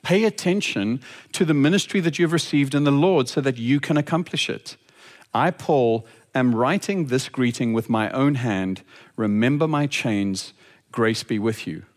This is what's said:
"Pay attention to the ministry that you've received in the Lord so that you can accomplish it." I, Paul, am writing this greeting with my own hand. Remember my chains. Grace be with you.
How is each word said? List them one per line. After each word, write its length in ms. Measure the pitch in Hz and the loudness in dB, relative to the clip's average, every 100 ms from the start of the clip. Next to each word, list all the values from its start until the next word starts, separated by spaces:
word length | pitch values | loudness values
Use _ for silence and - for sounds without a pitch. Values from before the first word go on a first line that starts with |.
"Pay 180 | - 185 | 2 2
attention 760 | 220 208 180 196 - 110 101 131 - - - | 2 0 -2 0 -2 -2 -2 -4 -8 -20 -14
to 120 | - | -2
the 100 | 165 | 2
ministry 440 | 147 143 190 - 202 | 4 4 2 0 0
that 220 | 165 147 | 0 0
you've 120 | 170 | 0
received 440 | 160 - 147 139 143 | 0 0 0 2 2
in 80 | |
the 80 | 143 | 2
Lord 360 | 143 180 170 127 | 4 4 2 2
so 120 | - | -2
that 180 | 135 120 | -2 -2
you 220 | 117 143 | 0 0
can 160 | - 151 | 2 -2
accomplish 520 | 143 165 - - - | 0 -4 -2 -4 -4
it." 280 | - - - _ _ - - - | -6 -12 -20 _ _ -20 -20 -6
I, 160 | 110 160 | 0 0
Paul, 560 | - - 147 117 113 - - _ | -2 0 2 4 0 -4 -20 _
am 220 | 135 127 | 0 2
writing 520 | 113 123 190 - 196 147 | 2 2 0 -2 -4 0
this 220 | 123 - | -2 -2
greeting 440 | - 123 113 117 | -2 -2 0 0
with 180 | 113 113 | 0 0
my 200 | 110 107 | -2 0
own 260 | 135 139 135 | 0 0 0
hand. 460 | 120 98 95 95 _ - - - | -2 -2 -2 -6 _ -20 -16 -4
Remember 500 | 110 104 123 143 160 | 0 2 2 2 0
my 200 | 147 143 | 0 -2
chains. 680 | - 123 104 101 95 - _ - _ _ | -2 -2 -2 -2 -4 -10 _ -20 _ _
Grace 320 | - 113 113 | 0 0 0
be 140 | - 110 | -4 -2
with 280 | 110 110 - | -2 -4 -8
you. 160 | 80 - | -12 -14